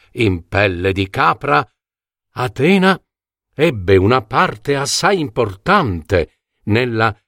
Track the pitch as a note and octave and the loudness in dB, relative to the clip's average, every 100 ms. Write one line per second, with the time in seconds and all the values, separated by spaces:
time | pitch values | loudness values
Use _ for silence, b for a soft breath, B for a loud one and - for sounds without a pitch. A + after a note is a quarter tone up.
0 | _ - A2+ F2+ - F#2+ G2+ F2 F#2 F#2+ | _ -4 -2 -2 -4 -2 0 0 -2 -2
1 | F#2+ C3+ C3+ - C#3 D3 C3+ _ _ _ | -4 -2 -2 -2 -2 -2 -2 _ _ _
2 | _ _ _ - B2 G#2 C#3+ G3 F#3 F#3 | _ _ _ -8 -8 -2 2 2 2 0
3 | - _ _ _ _ - D#3+ A#2+ F2+ F#2+ | -6 _ _ _ _ -2 -2 0 2 4
4 | F#2+ B2+ A2+ C3+ F#3 B2 - C#3 C#3 - | 4 2 0 -2 -2 -2 -4 -4 -4 -2
5 | E3+ G3+ C#3+ A#2+ A2+ F#2+ - G3+ C#3+ F2 | 0 0 -2 -2 -2 -4 -2 0 0 -4
6 | D2+ F#2 D#2 _ _ _ - G#2 B2+ A2 | -2 0 0 _ _ _ -2 0 0 0
7 | A2+ A2 | -2 -4